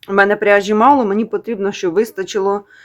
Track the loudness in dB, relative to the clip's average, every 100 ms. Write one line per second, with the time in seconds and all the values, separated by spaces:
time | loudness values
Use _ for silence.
0 | -4 0 2 2 2 2 2 2 4 4
1 | 2 -2 -4 -6 -6 -6 -6 -4 -2 -2
2 | -2 -4 -8 -4 -2 -4 -6 _